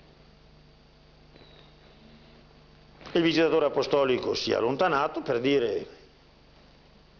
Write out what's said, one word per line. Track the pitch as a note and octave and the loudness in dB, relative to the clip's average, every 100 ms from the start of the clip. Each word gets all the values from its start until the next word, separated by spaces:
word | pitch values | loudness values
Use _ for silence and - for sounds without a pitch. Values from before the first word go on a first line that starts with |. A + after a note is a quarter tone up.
| - - - - - - - - - - - - - - - - - - - - - - - - - - - - - - - | -20 -20 -20 -20 -20 -20 -20 -20 -20 -20 -20 -20 -20 -20 -20 -20 -20 -20 -20 -20 -20 -20 -20 -20 -20 -20 -20 -20 -20 -20 -6
Il | F3 | -2
visitatore | E3 D#3 D#3+ D#3+ C#3+ | 2 2 2 2 2
apostolico | C#3 B2+ C#3+ C3+ B2+ G2 G#2 | 0 2 2 2 0 -2 -4
si | A2+ | -2
è | G2+ | 0
allontanato | A2+ C#3 F#3 C#3 D#3 E4 | 0 0 0 0 -2 -4
per | G3+ A#2+ | -4 -2
dire, | C3 C#3+ A#2 G2 - - - - - - - - - - - - - | 0 0 0 -4 -8 -16 -20 -20 -20 -20 -20 -20 -20 -20 -20 -20 -20